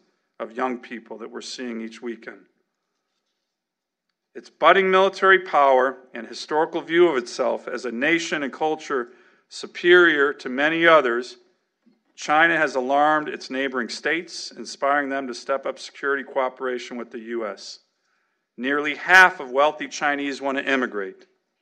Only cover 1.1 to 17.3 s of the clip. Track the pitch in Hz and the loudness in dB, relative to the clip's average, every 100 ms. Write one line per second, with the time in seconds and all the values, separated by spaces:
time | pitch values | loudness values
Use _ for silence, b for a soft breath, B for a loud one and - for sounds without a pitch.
1.1 | 110 117 117 107 - 127 113 113 110 120 | -16 -14 -14 -14 -12 -10 -10 -12 -12 -12
2.1 | 110 123 101 _ _ _ _ _ _ _ | -12 -14 -20 _ _ _ _ _ _ _
3.1 | _ _ _ _ _ _ _ _ _ _ | _ _ _ _ _ _ _ _ _ _
4.1 | _ _ - 117 - 151 180 190 190 190 | _ _ -20 -18 2 4 6 4 4 4
5.1 | 190 190 185 180 151 139 131 131 127 - | 4 4 4 4 2 6 4 2 -2 -14
6.1 | 127 110 113 - 156 165 170 143 170 175 | -16 -14 -14 -4 -2 0 -4 0 4 4
7.1 | 135 120 - 120 113 - 123 120 113 147 | 4 -4 -2 -2 -2 -6 -8 -8 -4 0
8.1 | 165 165 165 139 120 156 156 - 139 117 | 0 -2 -6 -6 -4 -4 -4 -4 -6 -6
9.1 | b b b b - - - 175 180 175 | b b b b -16 -16 -2 6 6 6
10.1 | 147 143 139 131 127 147 165 165 160 127 | 4 2 -2 -6 -2 0 2 6 6 6
11.1 | 117 123 - _ _ _ _ _ _ _ | 0 -4 -12 _ _ _ _ _ _ _
12.1 | - - 151 165 160 151 131 127 139 151 | -10 0 4 4 4 0 0 0 2 4
13.1 | 156 147 135 - 131 135 127 110 - 165 | 2 -2 -8 -8 -6 -4 -4 -6 -6 -4
14.1 | 160 175 - - - 110 - 139 143 135 | -4 -6 -14 -14 -14 -16 -4 0 0 0
15.1 | 135 131 117 - 135 139 131 - - 143 | -4 -6 -8 -6 -6 -6 -10 -14 -8 -4
16.1 | 139 127 135 127 - 131 123 120 123 117 | -4 -4 -4 -4 -4 -6 -6 -8 -12 -12
17.1 | 123 110 | -14 -8